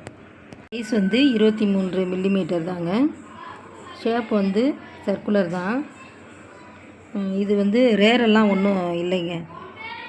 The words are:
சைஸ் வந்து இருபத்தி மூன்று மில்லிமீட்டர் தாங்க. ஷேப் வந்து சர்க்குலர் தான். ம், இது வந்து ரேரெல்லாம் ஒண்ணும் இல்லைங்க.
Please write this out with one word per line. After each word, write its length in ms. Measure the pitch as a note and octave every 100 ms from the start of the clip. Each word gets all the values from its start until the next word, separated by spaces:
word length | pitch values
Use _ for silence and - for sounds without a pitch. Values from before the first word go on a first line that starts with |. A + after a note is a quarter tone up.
| - - - - - - -
சைஸ் 160 | A3+ A3
வந்து 420 | A3+ F#3+ A#3+ C#4+
இருபத்தி 340 | A3 G#3+ G#3+ G#3
மூன்று 380 | G3 F#3 F3+
மில்லிமீட்டர் 600 | F#3 F#3 F#3+ G3 E3 F3
தாங்க. 260 | E3 F3+ E3+ G#3 D4+ - - - - - - - - -
ஷேப் 280 | A#3 A#3 A3+
வந்து 440 | G#3+ G3 G3 C4 - - - -
சர்க்குலர் 420 | G3 - G3+ F3
தான். 280 | F3+ F3+ B3 D4 - - - - - - - - - - - -
ம், 240 | G#3 G3 G3
இது 180 | G3+ G3+
வந்து 380 | G3+ A3+ B3+ G3+
ரேரெல்லாம் 540 | G#3 A#3+ A3+ G#3+ G#3+
ஒண்ணும் 440 | F#3+ G3 G3 F3
இல்லைங்க. 400 | E3+ F3 F#3 E3+ E3+ E3 - - - - -